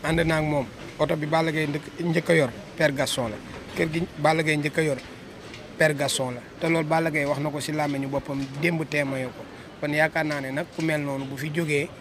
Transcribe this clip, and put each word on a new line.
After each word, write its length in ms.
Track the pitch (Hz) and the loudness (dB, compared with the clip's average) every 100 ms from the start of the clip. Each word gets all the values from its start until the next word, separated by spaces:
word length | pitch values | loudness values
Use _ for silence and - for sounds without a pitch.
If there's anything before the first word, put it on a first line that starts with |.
Ànd 160 | 147 160 | 2 2
naa 180 | 160 160 | 4 4
ak 60 | |
moom, 220 | 151 147 117 - - - | 2 0 -2 -8 -14 -2
oto 160 | 151 156 | 0 2
bi 100 | 151 | 2
Balla 260 | 160 160 | 2 2
Gaye 160 | 156 156 | 2 0
ndëkk-, 360 | 147 - - | -2 -6 -4
njëkk 260 | 170 165 165 | 0 0 4
a 40 | 165 | 4
yor, 140 | 135 110 - - | 4 0 -14 2
Père 160 | 156 | 2
Gaston 360 | 139 135 - 117 | 4 0 0 -2
la. 60 | 104 - - - - | -4 -10 -12 -10 -2
Kër 120 | 165 | 0
gi 100 | 160 180 - | 0 -4 2
Balla 260 | 147 160 | 4 4
Gaye 140 | 160 151 | 4 2
njëkk 200 | 147 151 | 2 2
a 40 | |
yor, 140 | 156 135 - - - - - - - - | 2 0 -4 -14 -16 -16 -16 -14 -14 2
Père 180 | 156 143 | 4 4
Gaston 360 | 139 - 131 123 | 0 0 -2 -4
la. 60 | - - | -12 -4
Te 80 | 165 | 2
loolu 180 | 165 151 | 2 4
Balla 220 | 165 165 | 2 2
Gaye 160 | 151 143 | 0 0
wax 140 | 139 | 0
na 100 | 147 | -2
ko 100 | 143 | -4
si 120 | 139 | -4
làmmiñu 360 | 151 147 143 135 | 0 0 0 -2
boppam, 320 | 139 - 139 139 135 | -2 -2 -4 -4 0
démb 220 | 165 170 151 | 0 0 0
témoin 360 | 151 139 135 127 | 0 0 -2 -4
ko. 180 | - 113 - - - | -8 -14 -14 -16 -6
Kon 120 | 147 | -2
yaakaar 320 | 151 156 165 156 | 2 2 2 -2
naa 160 | 147 | -2
ne 100 | 135 | -4
nag 160 | 135 170 - | -4 -6 -2
ku 60 | |
mel 180 | 160 151 | 0 0
noonu 240 | 143 139 135 | 0 -4 -6
bu 120 | 135 | -6
fi 120 | 151 | -4
jógee 380 | 151 165 147 143 - | -2 2 2 0 -6